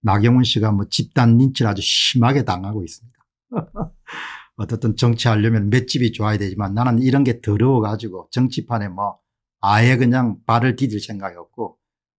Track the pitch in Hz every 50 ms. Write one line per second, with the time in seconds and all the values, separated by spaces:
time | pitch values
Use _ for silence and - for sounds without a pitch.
0 | - 104 95 104 104 117 123 127 127 113 - 113 104 110 107 98 98 - - -
1 | 110 - _ 131 123 117 117 117 131 135 135 - 120 107 104 98 95 - - -
2 | - - - 127 117 123 135 143 120 - - 92 92 98 107 107 90 82 - -
3 | 113 120 _ _ _ _ _ _ _ _ 247 226 165 - - 208 170 - - -
4 | _ - - - - - - - - _ _ - 107 82 117 107 - 110 104 -
5 | - 120 117 113 - 120 110 104 104 117 120 110 101 101 104 127 127 - - 131
6 | 120 113 - - 107 107 107 101 101 95 92 92 104 95 98 110 123 127 117 113
7 | 127 131 127 139 139 127 120 - - - 104 101 113 131 139 123 107 104 110 104
8 | 113 107 90 92 - _ - 123 127 123 - - - - 117 110 101 101 90 95
9 | 101 101 - _ _ _ _ _ _ _ _ _ - 98 104 107 117 123 131 123
10 | 131 120 123 131 127 117 98 - _ - 113 117 117 131 123 - 135 123 107 104
11 | - - 107 101 98 95 87 87 87 _ _ - 113 95 - _ _ _ _ _
12 | _ _ _